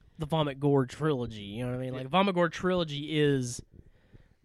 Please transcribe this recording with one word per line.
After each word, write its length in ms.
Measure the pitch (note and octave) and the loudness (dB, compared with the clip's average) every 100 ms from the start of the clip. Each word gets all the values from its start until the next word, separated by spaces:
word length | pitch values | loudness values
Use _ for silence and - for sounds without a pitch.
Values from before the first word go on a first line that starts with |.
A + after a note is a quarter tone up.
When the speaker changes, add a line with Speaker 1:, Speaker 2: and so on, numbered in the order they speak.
| _ - | _ -10
Speaker 1:
the 80 | D3+ | -2
Vomit 340 | D#3+ D3 C3+ | 0 0 0
Gore 260 | C#3+ C#3 B2+ | 4 4 2
trilogy. 580 | - D#3 C3 A#2 A2 | 0 0 0 -4 -8
You 220 | G2+ G#2+ B2 | -10 -8 -6
know 60 | |
what 60 | B2+ | -6
I 40 | |
mean? 120 | B2+ | -6
Speaker 2:
Yeah. 60 | B2+ | -8
Speaker 1:
Like, 100 | C3 | 0
Vomit 260 | F3+ G3 F3 | 2 2 2
Gore 140 | E3 | 0
trilogy 680 | - F3+ F3+ D#3+ C#3+ D3+ D#3 | 0 -2 0 -2 -6 -2 2
is 420 | D3 C#3 A#2+ - - - - _ _ - _ _ | 4 4 0 -6 -14 -20 -20 _ _ -20 _ _